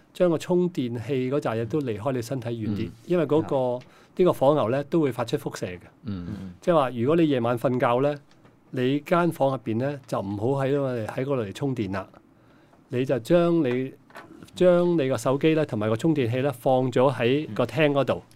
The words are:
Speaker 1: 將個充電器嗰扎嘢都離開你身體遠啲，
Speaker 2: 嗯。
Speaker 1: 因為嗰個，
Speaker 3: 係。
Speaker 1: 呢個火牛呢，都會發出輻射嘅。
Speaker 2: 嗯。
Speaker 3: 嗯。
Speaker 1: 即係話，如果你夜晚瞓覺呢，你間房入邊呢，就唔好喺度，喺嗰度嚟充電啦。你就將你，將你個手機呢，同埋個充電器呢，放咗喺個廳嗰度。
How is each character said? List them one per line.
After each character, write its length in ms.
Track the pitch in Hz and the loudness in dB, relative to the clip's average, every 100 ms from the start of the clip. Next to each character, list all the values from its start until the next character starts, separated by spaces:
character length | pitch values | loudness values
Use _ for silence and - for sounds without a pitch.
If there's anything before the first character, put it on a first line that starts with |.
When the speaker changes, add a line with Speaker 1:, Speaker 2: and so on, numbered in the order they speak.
| _ | _
Speaker 1:
將 160 | - 180 | 0 0
個 80 | 156 | 0
充 320 | - 180 175 | 0 0 0
電 340 | 175 123 117 | -2 -4 -6
器 280 | 113 135 127 | -4 -4 -2
嗰 80 | 143 | -2
扎 140 | 139 | -2
嘢 120 | 113 113 | -4 -2
都 160 | 156 | -4
離 160 | 135 104 | -4 -4
開 140 | 113 | -4
你 100 | 127 | -4
身 180 | 117 135 | -4 -8
體 100 | 117 | -6
遠 180 | 117 107 | -6 -4
啲， 200 | 104 - | -4 -6
Speaker 2:
嗯。 40 | - - | -10 -4
Speaker 1:
因 100 | 175 | -2
為 80 | 143 | 2
嗰 160 | 147 | 0
個， 140 | 160 139 | 0 -2
Speaker 3:
係。 260 | 127 123 - - - - | -2 -4 -10 -20 -10 2
Speaker 1:
呢 80 | 180 | 2
個 80 | |
火 200 | - 139 | 4 4
牛 160 | 151 110 | 4 2
呢， 140 | 131 | 0
都 180 | 139 170 | 0 0
會 100 | 143 | 0
發 140 | 117 120 | 0 -4
出 100 | 143 | -4
輻 200 | 147 - | -4 -8
射 80 | 101 | -8
嘅。 140 | 90 - _ | -10 -16 _
Speaker 2:
嗯。 240 | - 98 87 | -10 -8 -8
Speaker 3:
嗯。 240 | 101 95 90 | -10 -12 -4
Speaker 1:
即 80 | - | 2
係 60 | 165 | 2
話， 140 | 131 | 2
如 160 | 123 120 | 0 2
果 80 | 170 | 4
你 120 | 160 | 4
夜 120 | 131 | 4
晚 180 | 117 120 | 2 0
瞓 220 | 139 123 | 0 2
覺 280 | 127 120 143 | 2 2 0
呢， 80 | 143 - - - _ _ | -2 -10 -20 -20 _ _
你 300 | 131 127 143 | -2 0 -2
間 320 | 143 175 170 | 0 0 2
房 180 | 156 135 | 0 0
入 80 | 131 | 0
邊 200 | 117 110 | -4 -2
呢， 220 | 135 143 - | -2 -6 -6
就 140 | 127 | -6
唔 180 | 98 101 | -4 -4
好 260 | 113 139 | -2 0
喺 80 | 131 | 0
度， 160 | 143 139 123 107 | 0 -2 -4 -6
喺 100 | - | -6
嗰 40 | 131 | -4
度 100 | 135 | -4
嚟 160 | 101 | -4
充 220 | - 139 123 | -6 -4 -4
電 160 | 98 | -4
啦。 160 | 95 95 - _ _ _ _ _ _ _ | -6 -8 -16 _ _ _ _ _ _ _
你 140 | 123 | -4
就 140 | 131 127 | -2 -2
將 440 | 113 170 170 170 | 2 2 4 2
你， 280 | 135 123 135 - - - - - - | 2 0 -4 -10 -20 -20 -20 -20 -18
將 440 | - 180 175 175 170 | 2 4 4 4 0
你 100 | 131 | 0
個 80 | 127 | -2
手 200 | 131 139 | 0 2
機 160 | 160 156 | 2 2
呢， 100 | 147 | 0
同 140 | 110 | -2
埋 100 | 107 | -2
個 60 | 113 | 0
充 180 | 165 | 0
電 160 | 147 117 | 0 0
器 120 | 127 | 0
呢， 100 | 143 | -2
放 400 | 139 139 131 131 | -2 0 2 2
咗 200 | 123 131 | 2 2
喺 400 | 123 120 139 156 107 | 2 0 0 -2 -2
個 100 | 120 | -2
廳 260 | 147 151 | 2 2
嗰 120 | 139 123 | 2 0
度。 160 | 90 - | -2 -6